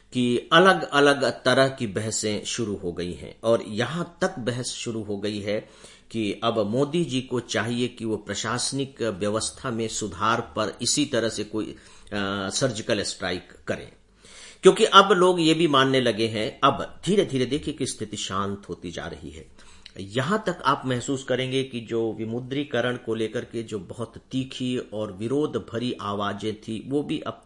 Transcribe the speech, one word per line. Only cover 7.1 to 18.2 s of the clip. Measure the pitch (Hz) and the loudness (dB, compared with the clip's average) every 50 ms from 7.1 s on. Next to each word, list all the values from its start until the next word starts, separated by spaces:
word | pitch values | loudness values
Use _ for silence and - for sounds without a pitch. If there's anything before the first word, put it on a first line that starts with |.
| 127 131 | 0 -2
को | 123 - 123 123 | -2 -2 -4 -4
चाहिए | 117 - - 110 101 117 120 120 123 113 | -4 -2 -2 -2 0 0 0 0 0 -2
कि | - - 110 | -2 -6 -4
वो | 110 107 | -4 -4
प्रशासनिक | 101 - - 104 - - 110 117 120 - - 135 135 139 135 - - | -4 -4 -6 -6 -4 -4 -2 -2 -2 -2 -2 -2 -4 -4 -6 -6 -4
व्यवस्था | 117 113 101 87 101 104 104 110 107 - - - - 135 | -4 -2 -2 -2 -2 -2 0 0 -2 -4 -6 -8 -6 -6
में | 113 110 113 110 | -4 -2 -4 -4
सुधार | - - 110 101 87 87 104 110 117 117 | -4 -4 -6 -6 -4 0 2 2 2 2
पर | 113 - - 107 107 120 - - | -2 -4 -2 -2 -2 -2 -2 -4
इसी | 123 117 - 147 143 | -2 0 2 0 0
तरह | - - 113 110 113 | 2 2 0 0 0
से | - - 107 | -2 -4 -6
कोई, | - - 107 98 | -4 -4 -4 -4
अ, | - - - - - - - - - 101 104 98 98 101 101 95 95 | -4 -8 -14 -18 -20 -20 -20 -14 -8 -4 -2 -2 -2 -2 -2 -4 -4
surgical | - - 139 127 110 107 107 - 113 101 | -2 0 0 0 0 -2 -2 -2 -2 -2
strike | 90 - - - 98 90 90 90 - - - - - | -2 -4 -6 -6 -4 -4 -4 -4 -6 -12 -20 -14 -6
करें, | - 98 - - - - - _ _ _ _ - - - - - - - - | -6 -6 -6 -6 -14 -20 -20 _ _ _ _ -20 -20 -20 -20 -20 -20 -16 6
क्योंकि | - 190 180 - 226 | 8 8 8 8 4
अब | - - 196 190 196 | 10 10 10 10 10
लोग | 208 175 180 185 175 175 | 6 6 6 6 6 6
ये | 160 156 160 | 6 4 6
भी | 156 175 156 | 6 4 4
मानने | 143 135 131 135 135 131 | 6 6 6 6 4 4
लगे | 123 120 107 101 113 | 4 2 2 2 0
हैं, | 110 110 107 110 127 - - - | 0 0 -2 -4 -4 -2 2 2
अब | 139 117 90 85 - - - - | 2 2 2 -4 -8 -10 -6 0
धीरे-धीरे | 156 202 202 170 - 135 131 127 | 2 4 4 2 2 2 0 0
देखिए | 117 135 151 - 156 139 | 0 0 -2 -2 -6 -6
कि | - 135 | -4 -6
स्थिति | 120 - - 110 101 107 | -6 -6 -8 -10 -10 -8
शांत | 98 | -10